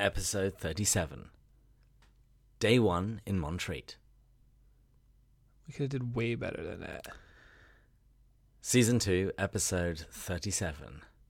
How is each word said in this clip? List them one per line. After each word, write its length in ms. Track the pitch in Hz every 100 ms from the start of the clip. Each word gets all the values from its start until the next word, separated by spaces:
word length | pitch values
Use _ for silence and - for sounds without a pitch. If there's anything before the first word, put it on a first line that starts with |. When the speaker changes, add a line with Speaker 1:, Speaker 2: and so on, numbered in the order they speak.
Speaker 1:
episode 580 | 101 - 95 101 95 -
thirty-seven. 720 | 82 80 104 104 80 - - - _ _ _ _ _ _ _ _ _ _ _ -
Day 220 | 107 123
one 400 | 107 87 98 110
in 140 | - 98
Montreat. 580 | 76 87 - 71 - - _ _ _ _ _ _ _ _ _ _ _ _ _ _ _ _ -
Speaker 2:
We 60 |
could 80 | -
have 80 | 139
did 260 | 135 123 120
way 180 | 117
better 300 | 117 - -
than 160 | 82 -
that. 260 | 85 - - - - - - - - - _ _ _ _ _ _ _ _
Speaker 1:
Season 380 | - 123 117 123
two, 320 | 104 90 95 -
episode 680 | 98 101 - 90 87 78 -
thirty-seven. 920 | - - 90 104 95 90 69 64 73 - _